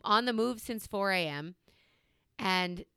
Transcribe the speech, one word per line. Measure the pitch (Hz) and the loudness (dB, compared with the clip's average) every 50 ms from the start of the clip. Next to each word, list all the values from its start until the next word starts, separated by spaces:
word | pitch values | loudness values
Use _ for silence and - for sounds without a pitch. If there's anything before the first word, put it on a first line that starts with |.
| - | 2
On | - 214 220 240 | 4 4 4 4
the | 247 233 | 2 2
move | 220 226 247 247 220 | 2 0 0 -2 -4
since | - - 233 220 - | -6 -8 -8 -8 -8
four | - - 202 196 196 | -6 -2 0 0 2
A | 190 180 170 | 2 2 0
M. | 151 143 143 151 170 185 - _ _ _ _ _ _ _ _ _ _ _ _ _ _ _ - | 0 -2 -6 -8 -10 -14 -18 _ _ _ _ _ _ _ _ _ _ _ _ _ _ _ -4
And | 233 196 185 185 180 180 180 180 - - _ | 0 2 2 2 2 0 -4 -8 -10 -14 _